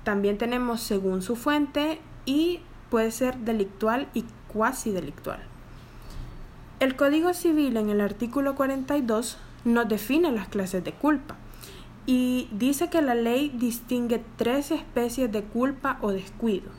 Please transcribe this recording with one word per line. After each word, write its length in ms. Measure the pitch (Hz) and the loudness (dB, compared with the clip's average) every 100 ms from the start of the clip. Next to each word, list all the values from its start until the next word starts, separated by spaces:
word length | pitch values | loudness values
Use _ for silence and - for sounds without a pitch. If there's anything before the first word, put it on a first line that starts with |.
También 360 | - 202 202 208 | 0 2 2 0
tenemos 420 | 240 247 247 226 | 0 0 0 -2
según 400 | - 202 190 185 | 0 0 0 -2
su 140 | 185 233 | -2 -2
fuente 640 | 294 294 285 294 302 311 - - - | 2 2 2 0 -2 -4 -10 -10 0
y 360 | 277 330 349 - - - | 2 2 0 -8 -20 -2
puede 220 | 233 226 | 2 2
ser 260 | 226 254 254 | 2 -2 0
delictual 680 | 226 226 196 - 220 240 285 240 | -2 0 0 0 0 2 0 -4
y 100 | - - - | -6 -14 -8
cuasi 420 | 208 220 262 233 | 0 2 2 -2
delictual. 500 | 185 143 - - - - - - - - - - - - - - - - - | -2 -4 -8 -8 -8 -12 -16 -18 -18 -18 -16 -12 -10 -10 -12 -16 -16 -18 0
El 160 | 262 262 | 0 4
Código 400 | 277 302 349 349 | 4 6 4 2
Civil 420 | 349 302 277 226 | 4 4 4 2
en 140 | 214 | 2
el 100 | 208 | 2
artículo 540 | 202 202 233 277 277 269 | 2 0 -2 0 0 2
cuarenta 420 | 269 269 262 294 | 0 0 0 0
y 40 | |
dos 360 | 240 220 247 - - - | 2 0 0 -8 -14 -4
nos 240 | 233 233 220 | 2 4 4
define 440 | 214 - 285 349 | 0 2 4 4
las 160 | 226 190 | 2 -2
clases 360 | 208 190 185 | -4 -2 -2
de 100 | 175 | -4
culpa 420 | - 285 294 - - - - - - - - - | 0 2 2 0 -14 -14 -16 -16 -16 -16 -10 2
y 420 | 254 254 254 247 | 2 4 0 -2
dice 380 | 208 247 277 339 | 0 2 2 2
que 140 | 339 | 2
la 100 | 285 | 4
ley 380 | 240 233 247 294 | 2 4 2 0
distingue 680 | 247 240 226 - 247 240 226 226 - | 0 -2 -2 -2 0 2 0 -2 -2
tres 340 | 233 269 285 | 2 2 0
especies 600 | 311 - 254 240 240 254 | -2 -2 0 0 0 0
de 120 | 208 | 0
culpa 560 | 202 233 254 269 269 - | -2 0 0 0 -4 0
o 100 | 214 | 0
descuido. 600 | 190 185 - 226 196 - | -2 -6 -2 0 0 -4